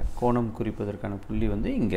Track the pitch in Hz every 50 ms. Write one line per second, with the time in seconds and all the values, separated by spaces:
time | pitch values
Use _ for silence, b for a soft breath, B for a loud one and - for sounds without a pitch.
0 | - - - - 123 120 120 120 117 110 101 - 117 110 - - 104 101 104 95
1 | - 101 101 95 - - 110 110 117 110 104 101 - - 269 247 139 101 -